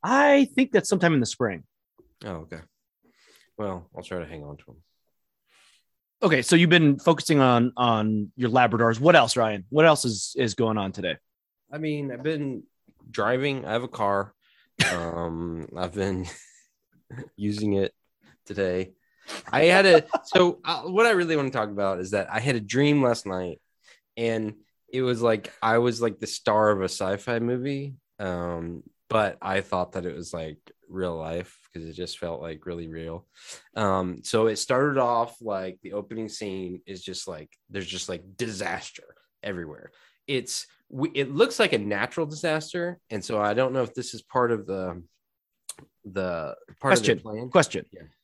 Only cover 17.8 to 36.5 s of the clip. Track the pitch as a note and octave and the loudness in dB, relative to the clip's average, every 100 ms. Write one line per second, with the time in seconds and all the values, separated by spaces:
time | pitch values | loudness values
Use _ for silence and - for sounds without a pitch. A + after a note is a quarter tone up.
17.8 | F#2+ _ _ _ _ _ - G2+ F#2+ F2+ | -2 _ _ _ _ _ -14 -4 -2 -2
18.8 | F#2 _ _ _ - - - C3+ D#3+ F#3 | -6 _ _ _ -16 -16 -2 4 6 8
19.8 | G3 E3 D#3 - - F#3 F3+ F3 - E3 | 8 8 6 -6 2 6 6 4 -6 -6
20.8 | D#3+ F#3 A#3 G3+ F3 D#3 C#3 C3 G#2+ G2+ | -4 2 4 4 2 0 0 -2 -4 -2
21.8 | G2 F#2+ F#2 G2+ F#2+ A2 B2 B2 G#2 B2 | -2 -2 -2 -2 -2 -2 0 -2 -2 2
22.8 | D3 D3 B2+ A#2 G#2 F#2 F2+ D#2+ _ _ | 4 4 2 0 -2 -6 -6 -10 _ _
23.8 | _ _ _ - A#2 A2+ G#2+ G#2+ _ _ | _ _ _ -4 -2 -2 -4 -10 _ _
24.8 | _ C3 B2+ A#2+ A#2 A2 - - A2+ A#2 | _ -4 -2 2 2 0 -2 -4 2 4
25.8 | B2 A2+ A#2 G2 G#2+ - - G#2+ G#2+ G2+ | 2 0 -2 -4 -10 -4 0 4 4 4
26.8 | F#2+ - F#2+ G2+ - A#2 A#2 B2 C3 C#3 | 0 -4 -4 -4 -4 -4 -2 -4 -4 -6
27.8 | C#3 B2+ _ _ G2 F2 F2 E2+ E2+ E2+ | -8 -14 _ _ -6 -4 -4 -6 -8 -12
28.8 | - _ _ A2 G#2 - G2 F#2+ F#2+ F#2 | -16 _ _ 0 0 -2 -4 -4 -2 -4
29.8 | F2+ F#2+ F2 D2 E2+ E2+ D#2+ D2+ _ _ | -4 -6 -8 -10 -10 -10 -10 -12 _ _
30.8 | _ F#2 F#2 E2 D#2+ E2+ F#2 _ _ E2+ | _ -8 -6 -6 -6 -8 -10 _ _ -16
31.8 | D#2+ D#2+ F2+ - E2+ E2+ E2 D#2 F2+ E2+ | -14 -12 -12 -8 -10 -8 -10 -12 -12 -10
32.8 | E2 D#2+ E2 E2+ _ _ - - _ - | -10 -12 -12 -12 _ _ -20 -20 _ -4
33.8 | G#2 F#2+ F#2 F2+ - A2+ A2+ G#2+ - B2+ | 0 0 -2 -6 -4 0 2 0 -2 0
34.8 | D3 C3+ A#2+ A#2+ A#2 - A2+ G2 F#2 F#2 | 0 0 0 0 -2 -6 -8 -6 -6 -12
35.8 | F#2 G2+ G2+ A2+ A2 - G#2+ | -10 -10 -8 -10 -10 -8 -8